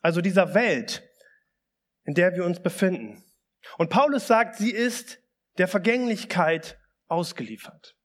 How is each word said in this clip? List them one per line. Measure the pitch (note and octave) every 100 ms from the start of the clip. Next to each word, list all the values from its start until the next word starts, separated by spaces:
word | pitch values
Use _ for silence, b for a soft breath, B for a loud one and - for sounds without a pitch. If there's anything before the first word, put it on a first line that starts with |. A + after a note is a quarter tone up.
also | E3+ E3+
dieser | F3+ F#3 F3
Welt, | F3 A#3+ C3+ A2 - - _ b b b _ _ _ _ _
in | -
der | D3 F3+ F3
wir | F3
uns | F3
befinden. | F3+ - F#3+ F3 A2 G2 _ _ _ _ B B
Und | E3
Paulus | G#3 D4 C#4 -
sagt, | A3+ A#3 -
sie | G#3+
ist | G#3+ A#3+ A#3 - - _ _ _ -
der | F3+
Vergänglichkeit | G3+ F#3+ B3 B3 G#3 - F3 D#3+ E3 - - _ _ _
ausgeliefert. | E3 E3+ - A2+ A2 - - - _